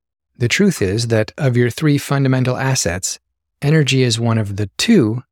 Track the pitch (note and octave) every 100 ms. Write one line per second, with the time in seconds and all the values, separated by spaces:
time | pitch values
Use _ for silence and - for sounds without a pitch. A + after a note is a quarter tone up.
0 | _ _ _ - A#2+ - G3+ - F#2+ G#2+
1 | A#2 A2+ G#2+ - C#3+ A#2+ A#2+ - D#3 C#3+
2 | - C#3 C3+ C3 B2+ B2+ C3+ C3+ - F2
3 | - - _ _ _ _ C#3+ D#3+ C3+ C3
4 | B2 A2+ A#2 A2+ G2+ G2+ G#2+ - - A3
5 | G#2+ B2 -